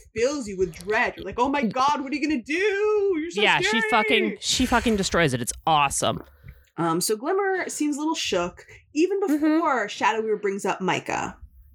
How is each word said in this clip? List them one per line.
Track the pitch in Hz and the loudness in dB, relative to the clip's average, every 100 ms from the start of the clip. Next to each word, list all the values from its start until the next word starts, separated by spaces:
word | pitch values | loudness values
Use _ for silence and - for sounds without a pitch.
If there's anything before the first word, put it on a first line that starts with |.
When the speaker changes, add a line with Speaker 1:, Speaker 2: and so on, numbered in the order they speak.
| - | -12
Speaker 1:
fills | 220 247 294 214 | -2 -2 -2 -6
you | 185 | -4
with | 185 160 | -4 -4
dread. | 185 226 226 - | -2 0 0 -4
You're | |
like, | 175 220 | -6 0
"Oh | 262 | 0
my | 285 | 2
God, | 233 214 269 285 | 0 2 2 2
what | 269 | -2
are | 277 | -2
you | 294 | -2
gonna | 302 | -2
do? | 214 320 415 392 427 427 403 339 | -2 0 0 2 2 2 2 0
You're | 330 | -2
so | 202 | 0
Speaker 2:
Yeah, | 392 160 | 2 4
Speaker 1:
scary." | 381 427 | 2 0
Speaker 2:
she | 440 | 2
fucking, | 226 214 226 220 202 | 2 2 2 0 -2
she | - - 254 | -2 0 2
fucking | 240 226 214 | 2 2 0
destroys | 185 175 160 | 2 2 2
it. | 123 | 2
It's | 120 - - | -4 -4 2
awesome. | 151 139 - - - - - - - _ - | 4 2 0 -2 -2 -6 -20 -20 -20 _ -4
Speaker 1:
Um, | 165 165 | -2 0
so | 180 214 | 0 -2
Glimmer | 277 381 392 370 - | -2 -2 0 -2 -4
seems | - 302 285 | -2 -2 -2
a | |
little | 302 320 | -2 -2
shook, | - 190 175 - - - _ | -2 -2 -2 -6 -20 -20 _
even | 294 359 403 | 0 2 2
Speaker 2:
Mm-hmm. | 381 294 311 311 | 0 2 2 2
Speaker 1:
before | 330 254 208 | 2 0 -2
Shadow | - 208 220 | 0 0 2
Weaver | 220 208 | 0 -2
brings | 202 196 | -2 -2
up | 202 - | -2 -2
Micah. | 185 139 - - - - - - - | 0 -2 -2 -4 -4 -10 -20 -20 -18